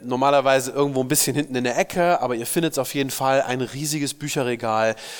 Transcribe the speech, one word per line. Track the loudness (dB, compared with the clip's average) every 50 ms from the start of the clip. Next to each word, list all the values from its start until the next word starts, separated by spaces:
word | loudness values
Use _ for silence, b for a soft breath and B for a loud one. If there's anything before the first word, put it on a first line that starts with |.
| -6
normalerweise | -4 -2 2 4 4 6 6 6 6 4 4 2 0 0
irgendwo | 0 0 2 2 0
ein | 0 2
bisschen | 0 0 0 0 -2
hinten | -2 -2 -2 -2
in | -2 0
der | 0 0 0
Ecke, | -2 -2 0 0 2 2 2 2
aber | 0 -2 -2
ihr | -4 -4
findet's | -2 -2 0 0 0 -2 -2
auf | -4 -2 -2
jeden | -2 -2 -2 -2
Fall, | -2 0 2 2 2 2
ein | 0 -2 -2
riesiges | -2 -4 -6 -6 -6 -4 -4 -2 -4 -4 -6
Bücherregal. | -8 -8 -6 -2 -2 0 -2 -2 -2 -2 0 0 2 2 2 0 B B B B B